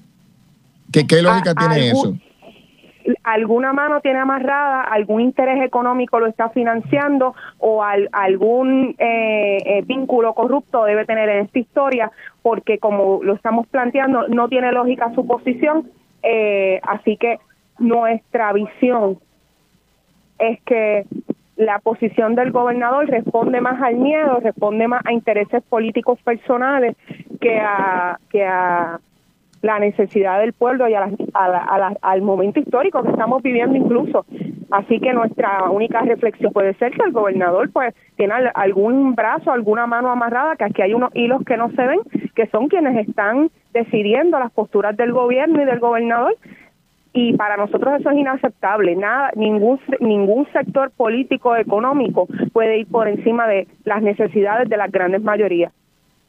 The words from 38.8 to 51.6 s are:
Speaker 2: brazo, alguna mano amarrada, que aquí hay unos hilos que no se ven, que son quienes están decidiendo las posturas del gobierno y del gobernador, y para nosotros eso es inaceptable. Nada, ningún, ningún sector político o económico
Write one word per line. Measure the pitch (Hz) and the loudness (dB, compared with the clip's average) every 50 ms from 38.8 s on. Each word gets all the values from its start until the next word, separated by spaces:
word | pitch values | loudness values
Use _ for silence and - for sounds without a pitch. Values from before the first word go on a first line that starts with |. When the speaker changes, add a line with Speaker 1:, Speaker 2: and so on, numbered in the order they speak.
| 202 226 254 269 277 262 240 | 2 2 4 2 2 2 2
Speaker 2:
brazo, | 233 214 220 262 320 - 320 | 0 0 0 -2 -2 -2 -2
alguna | 262 240 214 214 214 233 240 | -2 0 0 0 0 0 0
mano | 240 233 240 254 254 | -2 -2 -2 0 0
amarrada, | 247 247 233 233 233 247 285 320 311 | 0 0 -2 -2 -2 -2 -2 -2 -2
que | - 214 | -2 -4
aquí | 202 - - | -4 -2 0
hay | 190 196 220 | 0 0 2
unos | 240 247 - - | 0 0 -2 -2
hilos | 240 240 233 262 262 - | -2 0 0 0 -2 0
que | - 247 | -2 -2
no | 226 233 233 | -2 -2 -2
se | - - 247 | -2 -2 0
ven, | 254 311 403 466 - - - - - - | 0 0 -2 -2 -4 -6 -6 -6 -4 -2
que | - 226 220 | -2 -2 0
son | - 214 254 311 | 0 -2 0 2
quienes | 392 359 302 262 - 226 208 214 | 0 2 2 2 0 0 -2 -4
están | - 220 202 208 233 277 311 320 _ _ _ _ | -4 -2 -2 0 2 0 0 0 _ _ _ _
decidiendo | - 233 226 - - 214 202 202 220 269 320 359 311 277 | -4 -4 -2 0 -2 0 2 2 2 2 2 2 2 0
las | 247 226 | -2 -2
posturas | - 233 - - - 202 202 208 214 | -2 -4 -4 0 0 0 0 0 0
del | 226 240 240 | 0 0 0
gobierno | 240 254 247 240 247 262 302 320 320 294 | 2 2 2 2 2 2 2 2 2 2
y | 285 | 2
del | 262 240 240 | 0 0 0
gobernador, | 233 240 233 226 233 233 233 233 247 339 466 - - 208 202 - - _ _ _ _ _ _ _ _ _ - | 0 0 0 0 0 0 0 0 0 0 -2 -4 -8 -20 -20 -20 -20 _ _ _ _ _ _ _ _ _ -2
y | 254 240 233 | 0 2 2
para | - - 208 208 208 | 2 0 0 -2 -2
nosotros | 202 208 208 214 214 233 262 285 277 | -2 -2 -2 -2 -2 0 0 0 0
eso | - 294 | 0 0
es | 285 285 | 0 2
inaceptable. | 285 262 262 269 - 247 - - - 190 208 214 196 180 170 | 0 0 -2 -2 -4 -6 -4 -4 -2 -2 0 2 2 2 0
Nada, | 185 202 208 233 269 277 262 - | 0 -2 -2 0 0 -2 -2 -2
ningún, | 214 214 214 214 208 202 233 269 262 - - 262 - | -2 0 0 2 2 2 2 0 0 -2 -6 -4 -2
ningún | 240 220 208 202 196 196 214 262 294 - | 0 0 2 2 2 2 2 0 0 -2
sector | - 302 - - - 269 269 262 | -2 -4 -4 0 0 -2 -2 -2
político | _ - 240 220 226 254 254 - 269 247 - 240 | _ -2 -2 0 0 -2 -2 -2 -4 -2 0 0
o | 233 | 0
económico | 226 | 0